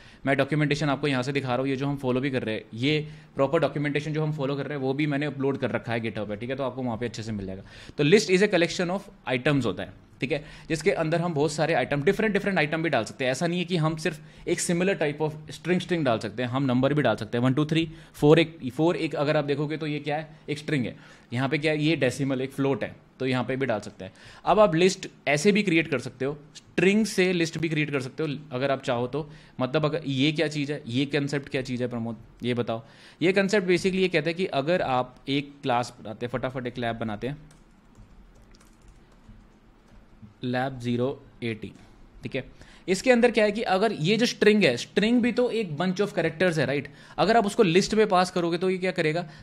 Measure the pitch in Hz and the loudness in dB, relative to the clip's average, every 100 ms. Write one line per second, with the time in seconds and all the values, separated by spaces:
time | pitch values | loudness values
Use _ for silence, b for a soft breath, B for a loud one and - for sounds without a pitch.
0 | B B 131 139 135 151 147 147 151 139 | B B 0 0 2 2 0 0 0 0
1 | 147 131 123 139 131 123 135 135 139 139 | 0 -2 -2 -2 -2 -2 -2 -2 -2 -2
2 | 127 127 139 127 110 110 - 110 131 151 | -2 0 0 -2 -2 -6 -6 -4 0 0
3 | 151 B B - 135 165 143 156 147 143 | -2 B B -2 0 2 0 0 -2 -2
4 | 151 151 156 151 135 143 135 147 131 135 | -4 -2 -2 -2 -2 -4 -6 -4 -2 0
5 | 151 139 147 131 135 135 123 113 107 117 | 0 -2 -4 -2 -2 0 -2 -2 -4 -4
6 | 113 104 104 104 120 131 131 120 127 113 | -4 -6 -6 -6 -6 -4 -4 -4 -4 -4
7 | 120 113 110 107 95 95 - B B - | -6 -6 -8 -8 -8 -10 -14 B B 0
8 | 147 202 214 185 208 180 165 - 175 190 | 4 4 6 2 4 2 2 0 -4 -4
9 | - - - 127 139 143 113 92 95 - | -8 -12 -4 -2 2 2 0 -2 -8 -14
10 | - - 131 147 - B B 156 170 185 | -20 -8 -6 -6 -8 B B -2 0 0
11 | 160 165 175 151 156 156 151 156 127 143 | 0 0 0 0 0 0 0 0 0 0
12 | 147 190 220 196 202 190 151 160 165 135 | 0 2 2 0 0 0 0 0 0 0
13 | 107 - 127 131 175 175 170 180 156 160 | -2 -2 -2 0 -2 -2 -2 0 0 -2
14 | 180 175 - - - 170 - 175 185 196 | -4 -6 -12 -10 -4 -2 0 0 0 0
15 | 151 147 156 - - - 160 180 180 180 | -2 -2 -4 -4 -12 -8 -2 0 0 0
16 | 139 110 107 104 123 127 139 123 131 147 | 2 2 0 -6 -4 0 2 4 4 4
17 | 127 107 107 120 127 131 151 156 165 B | 2 2 -2 0 2 2 0 0 -2 B
18 | B - 147 165 156 - 127 - 160 180 | B 2 6 8 6 -2 -8 0 0 0
19 | 156 151 143 151 143 139 147 156 156 147 | -2 -2 0 0 0 -2 -2 -4 -6 -6
20 | 143 147 160 B B 151 - 156 104 80 | -4 -6 -6 B B -8 -4 -2 -2 -8
21 | B B B 120 135 151 156 156 147 160 | B B B -4 -2 0 0 0 2 2
22 | 131 127 139 131 131 - 135 139 92 - | 0 0 -2 -2 -4 -2 0 0 -4 -10
23 | - - 131 127 123 131 135 107 101 - | -18 -6 -2 -2 -2 -2 -2 -2 -6 -12
24 | 95 - B B 151 180 208 160 185 180 | -14 -16 B B 2 4 6 6 4 2
25 | - - - 147 208 208 208 165 156 131 | -8 -8 -2 2 4 4 4 2 2 -2
26 | 123 - 131 151 - - - - 175 202 | -4 -6 -6 -6 -12 -20 -10 2 4 4
27 | 208 - 185 180 165 151 156 156 151 143 | 2 2 2 2 0 -2 -2 0 0 -2
28 | 127 - 156 135 - 123 139 135 135 120 | -4 -4 -6 -6 -8 -4 -2 -2 -2 -2
29 | 123 139 151 B B B 127 151 151 151 | -2 -4 -8 B B B -2 0 0 -2
30 | 135 135 143 156 156 151 139 143 - 120 | -2 0 2 2 0 -2 -4 -6 -4 -2
31 | 143 151 139 147 - 139 127 123 123 120 | 0 0 -2 -4 -4 -6 -4 -4 -4 -4
32 | 113 110 - - 117 120 117 113 - B | -8 -10 -16 -8 -2 -2 -2 -4 -8 B
33 | B B 160 190 196 214 180 175 190 185 | B B 2 2 2 2 2 0 0 0
34 | 185 175 151 170 190 139 139 180 - 127 | 0 0 0 -2 -2 -2 0 0 0 0
35 | 127 - - 139 143 - 135 123 120 - | -2 -6 -4 -4 -4 -6 -2 0 -2 -8
36 | 110 107 120 127 131 131 123 120 117 113 | -14 -10 -8 -6 -6 -6 -8 -6 -4 -4
37 | 110 104 120 143 - - - _ _ - | -6 -6 -8 -10 -16 -20 -20 _ _ -20
38 | - - - - - - - - - - | -20 -20 -20 -20 -20 -20 -20 -20 -20 -20
39 | - - - - - - _ _ _ - | -20 -20 -20 -20 -20 -20 _ _ _ -20
40 | - - - - 127 123 131 131 120 120 | -20 -20 -20 -8 -4 -2 -2 -4 -2 0
41 | 127 143 - - 120 107 98 - - - | 0 -4 -12 -8 -6 -6 -8 -16 -20 -20
42 | - - 127 135 - - B B B 185 | -20 -14 -8 -8 -8 -14 B B B 2
43 | 262 247 233 220 214 208 - 190 226 - | 4 6 6 4 2 0 0 2 0 0
44 | 151 214 240 - 208 214 170 120 - - | 0 2 2 4 4 6 4 2 -2 0
45 | 208 247 233 240 247 220 196 143 185 185 | 2 4 2 2 0 0 -4 -2 -2 0
46 | 202 - 165 156 185 160 123 143 - B | -2 0 -2 2 2 2 0 0 -4 B
47 | B B 170 233 208 208 208 165 - 214 | B B 4 4 4 4 4 4 4 4
48 | 208 180 185 185 170 175 190 190 185 180 | 4 4 2 0 -2 0 0 0 -2 0
49 | 156 156 175 B | 0 -2 -6 B